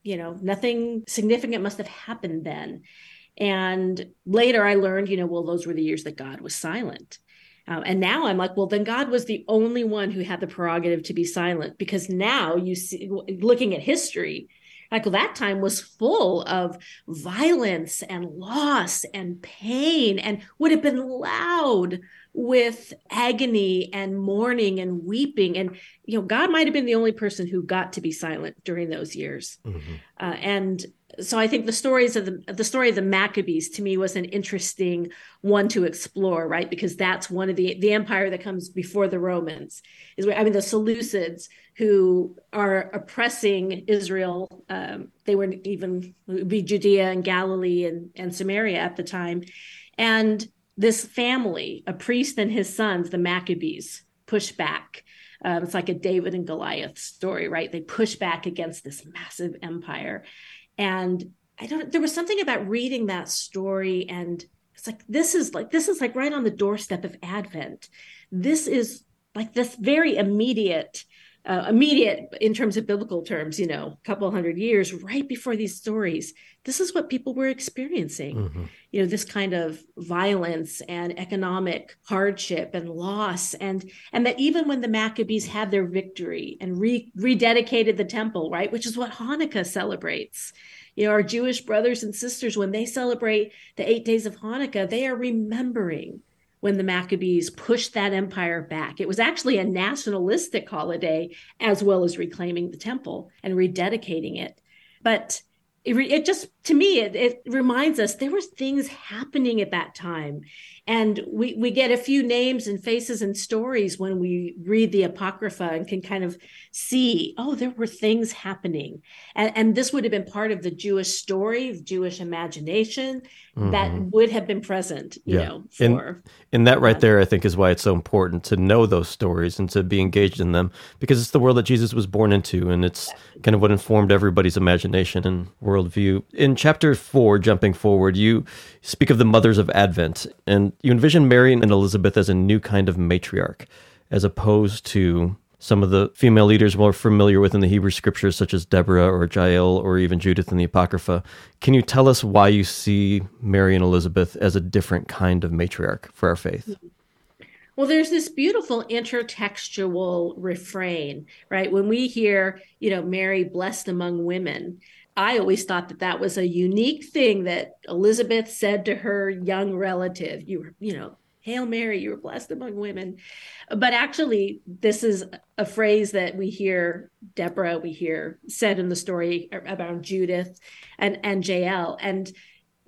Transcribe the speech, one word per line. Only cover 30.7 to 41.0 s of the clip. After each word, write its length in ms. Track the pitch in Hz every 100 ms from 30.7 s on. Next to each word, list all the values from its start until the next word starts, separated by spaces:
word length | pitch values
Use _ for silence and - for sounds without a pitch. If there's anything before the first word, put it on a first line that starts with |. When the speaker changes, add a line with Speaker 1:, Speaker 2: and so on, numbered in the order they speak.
| 185 - _ _ -
Speaker 1:
so 180 | 220 226
I 80 | 220
think 180 | 240 226
the 60 |
stories 460 | 226 269 254 247 233
of 80 | 190
the, 180 | 185 -
the 120 | 190 220
story 240 | 262 247
of 60 | 202
the 60 |
Maccabees 680 | 190 190 196 202 175 160 160
to 100 | -
me 140 | 202 190
was 220 | 190 190
an 80 | 180
interesting 840 | 202 190 196 - - 180 175 170 - - _
one 300 | 196 202 202
to 160 | 208 170
explore, 600 | - - - 190 165 165
right? 240 | 165 175
Because 280 | 175 185 175
that's 320 | 185 185 -
one 200 | 180 190
of 60 | 180
the, 240 | 180 185
the 140 | 208
empire 360 | 214 214 196 196
that 140 | 180
comes 240 | 202 185 180
before 400 | 185 180 202 196
the 120 | 180
Romans 640 | 180 180 165 156 143 - _ - - -
is 80 | 196
where, 120 | 208
I 60 |
mean, 80 | 220
the 80 | 202
Seleucids 880 | 196 220 214 226